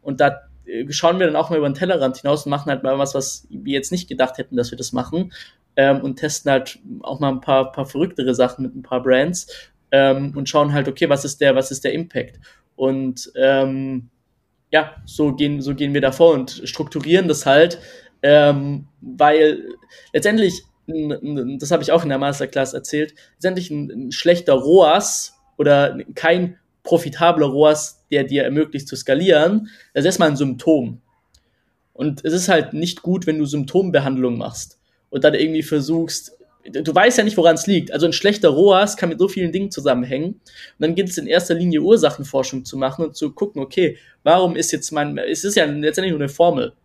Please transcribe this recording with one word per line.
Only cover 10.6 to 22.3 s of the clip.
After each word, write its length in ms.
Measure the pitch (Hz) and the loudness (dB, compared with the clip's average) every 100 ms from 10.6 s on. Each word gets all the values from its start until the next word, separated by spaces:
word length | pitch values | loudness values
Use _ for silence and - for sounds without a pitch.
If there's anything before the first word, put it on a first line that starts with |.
| 147 | 2
halt, 140 | 143 139 | 0 -2
okay, 220 | 139 160 | -2 0
was 160 | 139 135 | 0 -2
ist 140 | - | 0
der, 160 | 143 131 | 2 2
was 140 | 135 | -2
ist 140 | 131 | -6
der 100 | 123 | -6
Impact? 460 | 156 170 127 - - - _ _ - | -6 -6 -8 -8 -14 -20 _ _ -4
Und, 560 | 131 135 131 127 - 127 | -2 -2 -6 -8 -12 0
ähm, 760 | 135 135 135 135 135 131 120 _ _ _ _ _ _ | 2 2 0 -4 -8 -8 -12 _ _ _ _ _ _
ja, 240 | 156 156 - - | 0 0 -12 -16
so 280 | - 151 | -2 -2
gehen, 280 | 127 147 147 | 0 -2 -2
so 140 | 135 135 | -6 -6
gehen 180 | 143 | -2
wir 80 | 143 | 0
da 100 | 135 | -2
vor 220 | 135 170 | 4 6
und 280 | 147 127 - - | 6 -2 -12 -14
strukturieren 600 | - 151 156 147 175 180 | -10 -8 -8 0 2 2
das 180 | 147 139 | -2 4
halt, 340 | 143 170 170 - - _ _ | 6 6 2 -16 -20 _ _
ähm, 640 | 139 147 147 143 139 143 - _ | 6 6 6 2 -4 -8 -12 _
weil 720 | - 127 147 156 156 - - - _ - _ | -18 2 4 6 4 2 -8 -18 _ -20 _
letztendlich, 500 | 147 208 220 196 180 _ _ - | 0 2 2 0 -2 _ _ -10
n-, 240 | 160 151 | -6 -6
n-, 480 | 143 147 143 123 139 | -6 -6 -6 -6 -8
das 100 | 147 | -2
habe 140 | 165 | -2
ich 80 | 143 | 2
auch 100 | 165 | 0
in 80 | 156 | 2
der 80 | 135 | -2
Masterclass 560 | 139 | -2